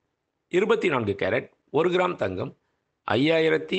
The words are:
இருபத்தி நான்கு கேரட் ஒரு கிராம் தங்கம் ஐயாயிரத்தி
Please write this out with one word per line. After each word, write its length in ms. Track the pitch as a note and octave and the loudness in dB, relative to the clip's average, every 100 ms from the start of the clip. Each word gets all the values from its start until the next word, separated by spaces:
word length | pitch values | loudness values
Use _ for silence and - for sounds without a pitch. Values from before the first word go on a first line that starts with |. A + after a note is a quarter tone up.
| _ _ _ _ _ | _ _ _ _ _
இருபத்தி 420 | F3 G#3 A3+ G3 | -2 2 2 2
நான்கு 260 | C3+ G#2 G2 | 0 0 -2
கேரட் 320 | F#2 A#2+ - _ _ | 0 -2 -4 _ _
ஒரு 200 | C3+ F3 | 0 2
கிராம் 260 | F3 F3+ D#3 | 2 0 -2
தங்கம் 420 | G2 F#2 C3+ - _ _ _ _ - | -6 -6 -10 -12 _ _ _ _ -2
ஐயாயிரத்தி 720 | A2 D3 E3 D#3+ D#3 D3+ | 0 2 2 2 0 -2